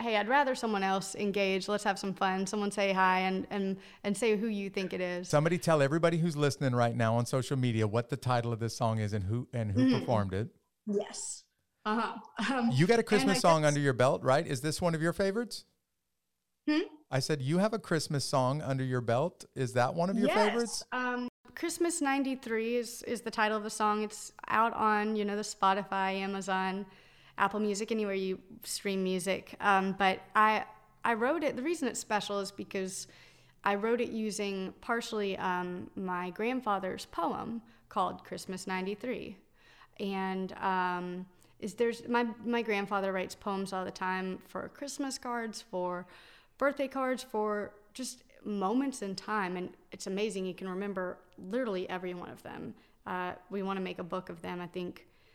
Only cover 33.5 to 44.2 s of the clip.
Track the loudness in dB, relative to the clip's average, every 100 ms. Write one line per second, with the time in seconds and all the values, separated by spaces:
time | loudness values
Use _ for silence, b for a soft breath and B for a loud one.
33.5 | B -2 0 2 0 0 -2 -4 -4 -4
34.5 | -4 -6 -8 -4 -4 -2 -4 -2 -2 -2
35.5 | -2 -4 -6 -10 -8 -6 -4 -6 -4 -4
36.5 | -2 -2 -2 -2 -8 -8 -4 -4 -4 -6
37.5 | -8 B B _ -2 -2 -4 -10 -12 -8
38.5 | -10 -6 -4 -4 -6 -6 -6 -8 -16 _
39.5 | B B B B -8 -6 -4 -2 -4 -6
40.5 | -4 -2 0 0 -2 -4 -8 -10 b b
41.5 | b -10 0 0 0 0 0 0 -4 -2
42.5 | -2 0 0 0 -2 0 -2 -4 -6 -6
43.5 | -4 -4 -4 -6 -4 -2 -2